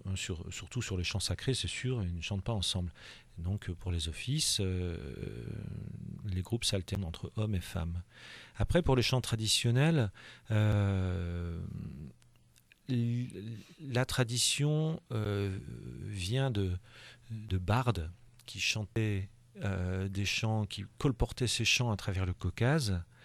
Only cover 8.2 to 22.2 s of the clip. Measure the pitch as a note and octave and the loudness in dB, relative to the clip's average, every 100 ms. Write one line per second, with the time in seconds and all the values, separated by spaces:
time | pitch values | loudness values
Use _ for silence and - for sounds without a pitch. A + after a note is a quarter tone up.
8.2 | - - - - - F3 E3 B2+ A2+ B2+ | -18 -18 -18 -2 4 4 6 6 6 2
9.2 | - A2 A2 - A#2+ A#2+ D#3 D#3+ G#2+ - | 2 0 2 4 4 6 6 6 2 -2
10.2 | - - - G#2+ G#2+ G#2 G2+ F#2+ F#2 F2+ | -16 -20 0 4 6 6 4 2 2 0
11.2 | F2 F2 E2+ E2+ - - - - D2 - | -2 -2 -4 -4 -6 -6 -8 -10 -12 -16
12.2 | - - - - _ - - B2 A#2 A#2+ | -20 -20 -20 -20 _ -18 -2 2 2 0
13.2 | B2 F2+ G#2+ A2+ - - D3 A#2+ B2+ - | -2 -6 -10 -10 -14 -14 -2 0 0 2
14.2 | A#2+ A#2+ - - D3 D3+ D#3 D#3+ - A2 | 0 2 2 4 2 4 2 -2 -4 -2
15.2 | G#2 G2+ G2+ F#2+ - A#1 - A#1+ G2+ G2+ | 0 0 0 -2 -8 -10 -10 -8 -8 -4
16.2 | F2+ B2+ C3+ G2+ F#2+ F2+ - - - - | 0 2 2 2 2 0 -4 -18 -20 -20
17.2 | - A2 G#2+ F#2 F2+ A2+ B2 F2+ D#2+ F2 | -10 -10 -2 -2 2 2 4 0 -2 -8
18.2 | - - - G2+ - A2 G#2 A2+ G#2+ G2+ | -20 -20 -14 -4 0 0 -2 0 2 2
19.2 | G2 - - G3+ G#2+ F#2 F2+ F#2+ G2 F#2+ | -2 -8 -20 -4 -2 0 0 0 0 0
20.2 | G2 - A2 A2 G#2 - G2 - D3 B2 | 0 0 2 2 0 -4 -10 0 0 2
21.2 | A#2+ - A2+ - A2 - A#2+ G2+ - F#2+ | 0 0 0 2 4 4 2 0 0 0